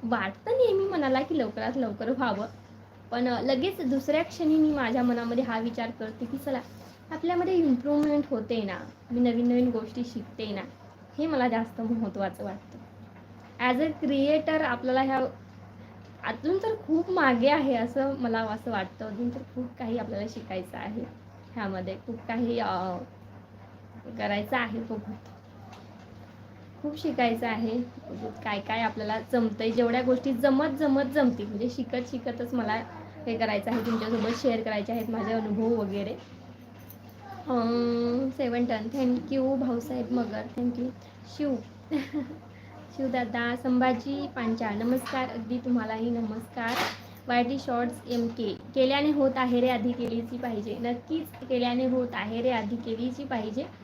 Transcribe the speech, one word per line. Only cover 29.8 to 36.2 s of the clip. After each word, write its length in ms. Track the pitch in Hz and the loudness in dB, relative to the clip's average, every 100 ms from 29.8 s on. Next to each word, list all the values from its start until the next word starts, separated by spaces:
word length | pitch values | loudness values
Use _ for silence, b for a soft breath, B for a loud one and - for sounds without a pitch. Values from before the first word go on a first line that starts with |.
| 233 247 | 4 4
गोष्टी 320 | 247 254 269 | 4 2 2
जमत 360 | 240 277 269 311 277 | 4 6 6 4 2
जमत 240 | 302 269 269 | 4 4 4
जमतील, 340 | 285 262 - 208 | 6 4 4 -4
म्हणजे 220 | 208 240 | -2 -2
शिकत 420 | 262 240 254 247 | -2 -4 -2 -4
शिकतच 420 | 254 247 233 240 | -6 -6 -4 -2
मला 200 | 254 214 220 226 - - - - | -2 0 -2 -4 -12 -14 -8 -4
हे 120 | 220 | 0
करायचं 340 | 226 208 220 | 2 0 0
आहे, 140 | 233 220 | 0 0
तुमच्यासोबत 500 | 226 214 226 214 233 | 0 0 0 0 2
शेअर 200 | 269 226 | 2 2
करायचे 300 | 220 214 202 | 0 -2 -2
आहेत 180 | 233 226 | -2 -2
माझे 240 | 226 214 | -2 0
अनुभव 480 | 226 214 208 226 233 | 0 0 2 4 2
वगैरे. 320 | 202 202 190 - | 2 -2 -4 -6